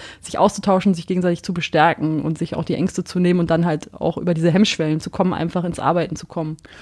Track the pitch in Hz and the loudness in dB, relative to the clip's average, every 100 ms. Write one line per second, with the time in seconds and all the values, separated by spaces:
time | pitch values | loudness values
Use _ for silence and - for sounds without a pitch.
0 | - - - - 208 - 202 185 202 170 | -20 -18 -8 2 2 2 0 2 2 0
1 | - 185 175 175 - 175 - 156 165 - | -2 -2 0 0 -4 -6 0 4 4 2
2 | 156 156 156 156 170 - 175 170 185 - | -2 -2 -2 -4 -4 -4 -4 -2 -2 -2
3 | - 180 180 180 170 165 170 151 - - | -4 0 2 4 2 2 2 0 -6 -4
4 | 165 - 180 160 170 185 214 - 156 156 | -4 -2 0 2 4 4 4 2 0 -2
5 | - - 185 - 165 180 175 - - 170 | -2 -2 0 0 -2 -2 -4 -2 0 0
6 | - 151 - 170 156 156 - - | -2 -6 -8 -6 -6 -8 -14 -20